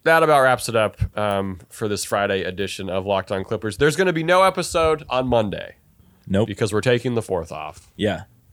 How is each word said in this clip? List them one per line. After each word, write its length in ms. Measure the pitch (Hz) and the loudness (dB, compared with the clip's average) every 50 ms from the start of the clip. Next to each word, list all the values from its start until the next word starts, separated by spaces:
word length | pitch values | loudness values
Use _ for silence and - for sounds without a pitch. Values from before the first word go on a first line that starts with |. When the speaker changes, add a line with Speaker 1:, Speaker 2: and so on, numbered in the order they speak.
| - | 2
Speaker 1:
that 180 | 160 165 165 | 4 4 6
about 200 | 160 156 156 139 | 6 6 6 6
wraps 260 | 131 131 127 113 - - | 6 4 4 2 0 0
it 80 | 113 | 0
up, 220 | 113 107 101 - - - - - 107 | 2 2 0 0 -4 -6 -4 -4 -2
um, 420 | 104 104 101 98 98 98 92 87 - - | -2 0 0 -2 -2 -4 -6 -12 -14 -18
for 180 | - - 113 107 | -12 -6 -6 -4
this 160 | 104 95 - | -4 -4 -4
Friday 400 | - 117 101 101 101 98 95 85 | -2 -2 0 0 0 0 0 -2
edition 460 | 90 92 90 98 95 - - 95 95 | -4 -6 -6 -6 -6 -6 -8 -8 -6
of 160 | 90 95 92 | -4 -4 -2
Locked 260 | 101 98 95 95 - | 0 0 -2 -2 -2
On 140 | 104 95 95 | -4 -6 -6
Clippers. 320 | - 113 104 - 107 101 - | -6 -6 -6 -6 -6 -2 0
There's 180 | 139 156 143 | 2 2 2
gonna 160 | 156 190 180 | 2 0 0
be 120 | 170 165 160 | 0 0 0
no 200 | 165 180 185 190 | 2 4 4 4
episode 640 | 190 185 185 165 - - 170 165 160 160 151 147 - | 4 2 0 -4 -2 0 0 2 2 0 -2 -4 -4
on 180 | 123 127 131 127 | -2 -2 0 2
Monday 460 | 123 117 107 101 85 - - 50 - _ _ _ _ _ _ _ _ _ - - | 2 2 2 0 -4 -8 -10 -12 -16 _ _ _ _ _ _ _ _ _ -8 -2
Speaker 2:
Nope. 200 | 92 95 113 107 | 0 0 0 0
Speaker 1:
because 240 | 98 - 120 101 101 | -2 -2 -2 -2 0
we're 80 | 107 | 0
taking 340 | - 131 120 120 117 131 120 | 2 2 2 0 0 -2 -4
the 60 | 113 | -4
fourth 320 | 104 - 95 87 80 80 76 | -4 -4 -4 -6 -6 -6 -10
off. 360 | 76 76 76 76 - - _ _ | -12 -12 -12 -16 -18 -20 _ _
Speaker 2:
Yeah. 280 | - 98 104 95 85 - - _ _ _ _ | -2 -2 -2 -2 -2 -6 -12 _ _ _ _